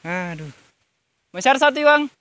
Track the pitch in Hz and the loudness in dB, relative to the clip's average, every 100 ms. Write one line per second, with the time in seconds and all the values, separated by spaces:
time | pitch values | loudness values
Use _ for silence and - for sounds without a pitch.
0 | 165 180 180 165 156 - _ _ _ _ | -8 -8 -8 -12 -16 -20 _ _ _ _
1 | _ _ _ 175 240 269 294 277 294 294 | _ _ _ -2 0 2 2 2 2 2
2 | 294 _ | 0 _